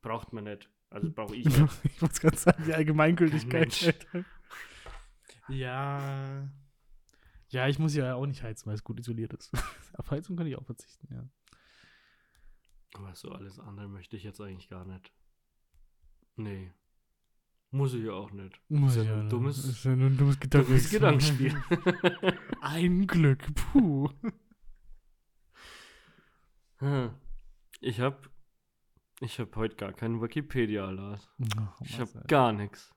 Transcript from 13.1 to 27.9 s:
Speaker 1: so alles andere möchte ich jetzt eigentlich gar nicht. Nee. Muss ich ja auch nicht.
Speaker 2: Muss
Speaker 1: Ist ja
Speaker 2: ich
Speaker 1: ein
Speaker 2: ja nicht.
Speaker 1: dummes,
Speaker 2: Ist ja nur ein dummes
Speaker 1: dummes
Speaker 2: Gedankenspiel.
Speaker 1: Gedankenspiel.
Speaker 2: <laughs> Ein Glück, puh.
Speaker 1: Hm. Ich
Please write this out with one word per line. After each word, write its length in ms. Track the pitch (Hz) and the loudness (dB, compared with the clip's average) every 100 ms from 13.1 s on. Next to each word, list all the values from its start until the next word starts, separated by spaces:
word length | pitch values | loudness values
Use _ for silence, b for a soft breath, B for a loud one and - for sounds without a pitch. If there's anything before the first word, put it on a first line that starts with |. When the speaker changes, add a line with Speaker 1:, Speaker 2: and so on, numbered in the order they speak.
Speaker 1:
so 160 | 85 - | -16 -16
alles 280 | 95 98 98 | -16 -16 -18
andere 300 | 107 101 101 | -18 -16 -14
möchte 280 | 98 90 107 | -14 -14 -14
ich 40 | |
jetzt 140 | 92 95 | -14 -14
eigentlich 280 | 104 92 - | -14 -16 -16
gar 160 | 92 | -16
nicht. 280 | 92 92 - _ _ _ _ _ _ _ - _ - _ _ - | -14 -16 -18 _ _ _ _ _ _ _ -20 _ -20 _ _ -12
Nee. 360 | 107 98 92 - _ _ _ _ _ _ _ _ _ | -10 -10 -14 -18 _ _ _ _ _ _ _ _ _
Muss 240 | 135 139 | -2 -2
ich 100 | 123 | -2
ja 80 | 110 | -6
auch 180 | 95 101 | -6 -10
nicht. 280 | 101 95 - _ | -14 -16 -18 _
Speaker 2:
Muss 280 | 151 139 120 | 2 4 4
Speaker 1:
Ist 0 | |
ja 40 | |
Speaker 2:
ich 40 | 107 | 2
Speaker 1:
ein 80 | 107 | 0
Speaker 2:
ja 60 | |
nicht. 100 | 107 | 0
Speaker 1:
dummes, 320 | 120 135 143 | 0 -2 -2
Speaker 2:
Ist 200 | 131 120 | -4 -4
ja 120 | 131 127 | 0 4
nur 120 | 135 | 4
ein 60 | 131 | 6
dummes 200 | 139 139 | 4 4
Speaker 1:
dummes 500 | 135 143 127 131 - | 4 4 8 6 6
Speaker 2:
Gedankenspiel. 640 | 208 214 147 151 135 139 147 - | 4 6 6 4 4 0 0 -2
Speaker 1:
Gedankenspiel. 680 | 170 - 180 180 175 190 185 - | 0 2 2 2 2 0 0 -6
Speaker 2:
<laughs> 120 | - | -8
Ein 460 | 131 156 175 180 196 | -4 0 2 2 2
Glück, 400 | 170 151 135 - | 4 6 4 0
puh. 540 | 147 - 285 214 139 143 - 226 - _ _ - - - - _ _ _ _ _ B B B B B B B B B B _ _ _ | -4 4 6 6 2 0 -4 -8 -8 _ _ -20 -20 -20 -20 _ _ _ _ _ B B B B B B B B B B _ _ _
Speaker 1:
Hm. 320 | 135 143 123 - - - - - _ - | -2 0 -2 -6 -12 -12 -12 -20 _ -10
Ich 200 | - | -6